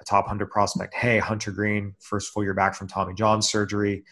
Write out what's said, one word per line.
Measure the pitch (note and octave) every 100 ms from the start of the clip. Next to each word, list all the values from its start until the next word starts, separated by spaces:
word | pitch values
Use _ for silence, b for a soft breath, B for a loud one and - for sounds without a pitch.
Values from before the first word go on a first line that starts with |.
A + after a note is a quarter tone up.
a |
top | - G2+ G2
hundred | G#2 G2+
prospect. | G#2 G2 F#2 F#2+
Hey, | - B2 A2
Hunter | - A2 G#2+
Greene, | G#2 G#2+ G#2 G2+ G2
first | - G#2 -
full | G#2
year | G2
back | F#2+ G2
from | G2 G2
Tommy | G2 F#2
John | F#2 G#2+ A2
surgery, | G#2 G#2+ G2+ G#2 G2+ G2+ -